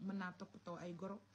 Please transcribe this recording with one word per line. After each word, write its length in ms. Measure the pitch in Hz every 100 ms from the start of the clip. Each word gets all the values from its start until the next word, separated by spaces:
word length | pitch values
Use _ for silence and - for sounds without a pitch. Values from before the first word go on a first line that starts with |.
mën 160 | 190 196
naa 160 | 180
toppatoo 440 | 180 196 - 180 165
ay 180 | 175
goro, 260 | 170 185 202 -